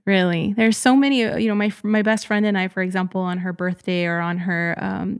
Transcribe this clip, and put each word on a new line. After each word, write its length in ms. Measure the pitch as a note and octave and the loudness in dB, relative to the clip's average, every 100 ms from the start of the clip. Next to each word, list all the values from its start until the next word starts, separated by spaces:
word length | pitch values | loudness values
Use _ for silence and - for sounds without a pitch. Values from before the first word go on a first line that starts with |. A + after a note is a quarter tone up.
| - | 0
really. 480 | G3 F3+ E3+ D#3+ | 2 2 0 -2
There's 240 | G3+ A3 A3 | 2 2 4
so 180 | B3 C4 | 4 4
many, 280 | C#4 C4+ A3+ | 4 2 0
uh, 120 | - | 0
you 100 | A3+ | 0
know, 60 | G#3 | 0
my 120 | G#3 | -2
f-, 160 | G3 | -2
my 180 | G#3 G#3+ | -2 0
best 240 | G#3 A3 - | 2 0 0
friend 200 | G#3 G#3+ | 0 2
and 120 | G3+ | 0
I, 100 | F#3 | -2
for 120 | F#3+ | -2
example, 400 | F#3 F#3 F3+ F#3+ | -4 -2 -2 -2
on 180 | F#3 F3+ | -4 -4
her 140 | F3+ | -6
birthday 520 | F3 F3+ F3+ - F3+ F3 | -4 -4 -4 -4 -2 -2
or 140 | E3+ | -2
on 180 | E3+ F3 | -2 -4
her, 360 | F3 E3+ E3+ - | -2 -2 -2 -4
um, 400 | F#3+ F#3+ F#3 G3 | -4 -4 -6 -8